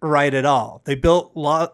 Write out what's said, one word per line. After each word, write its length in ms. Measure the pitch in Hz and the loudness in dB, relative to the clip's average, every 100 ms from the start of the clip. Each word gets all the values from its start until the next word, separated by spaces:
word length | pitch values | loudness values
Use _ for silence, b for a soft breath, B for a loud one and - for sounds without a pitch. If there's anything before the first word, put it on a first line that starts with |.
right 320 | 160 147 143 | -2 0 2
at 100 | 135 | 0
all. 380 | 139 131 113 - | 2 0 -2 -10
They 120 | - 135 | -8 -2
built 340 | 165 175 175 - | 2 2 0 -6
Lo-, 320 | 143 160 170 | -2 0 -2